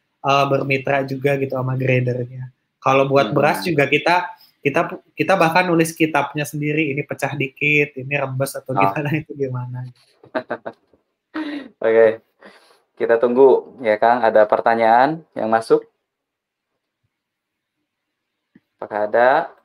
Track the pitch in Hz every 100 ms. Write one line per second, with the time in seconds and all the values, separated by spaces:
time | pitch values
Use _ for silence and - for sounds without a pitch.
0 | _ _ 143 139 139 135 139 135 135 139
1 | 135 135 139 139 131 131 131 131 131 127
2 | 123 123 123 127 127 _ _ _ 131 135
3 | 139 135 139 147 147 175 185 147 139 147
4 | 165 180 - - _ _ 143 160 175 -
5 | _ - 156 190 165 185 185 165 165 -
6 | 160 147 143 151 147 151 151 151 147 139
7 | - 135 139 143 135 - 147 147 143 131
8 | 131 143 135 131 135 139 - 127 98 123
9 | 143 151 156 143 135 127 123 123 127 -
10 | _ _ - 131 - 117 - - _ _
11 | _ _ _ 311 294 285 247 - 113 113
12 | 110 113 _ _ - - _ _ _ -
13 | 117 117 123 123 135 - - - 117 107
14 | 117 123 113 107 107 113 117 117 113 117
15 | 139 160 - - 110 113 - 151 - _
16 | _ _ _ _ _ _ _ _ _ _
17 | _ _ _ _ _ _ _ _ _ _
18 | _ _ _ _ _ _ _ - 110 107
19 | 107 110 123 151 - -